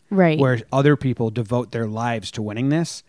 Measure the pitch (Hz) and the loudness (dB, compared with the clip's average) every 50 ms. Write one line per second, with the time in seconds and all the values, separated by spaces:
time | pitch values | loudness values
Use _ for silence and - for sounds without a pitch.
0 | _ _ 202 190 185 165 156 156 139 127 127 113 110 - - 135 139 147 147 135 | _ _ 2 4 4 4 4 4 4 2 2 0 -2 -2 0 2 4 4 4 2
1 | - 131 120 - 120 113 107 117 117 101 123 123 123 101 - 117 117 107 107 110 | 0 -4 -2 -2 -4 -4 -2 -4 -4 -2 -2 -4 -4 -4 -6 -6 -4 -4 -4 -4
2 | 117 120 117 113 95 - - - 107 104 104 113 127 139 147 160 170 - - - | -4 -4 -4 -4 -6 -8 -8 -6 -6 -6 -4 -2 0 0 0 0 0 -2 -6 -14
3 | - | -18